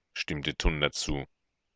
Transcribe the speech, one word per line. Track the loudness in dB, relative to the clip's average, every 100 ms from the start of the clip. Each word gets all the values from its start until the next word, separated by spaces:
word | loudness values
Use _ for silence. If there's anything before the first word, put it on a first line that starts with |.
| _
stimmte | -8 -4 -2 -2 2
Tunda | 2 4 2
zu. | 2 -2 -2 -4 _ _ _ _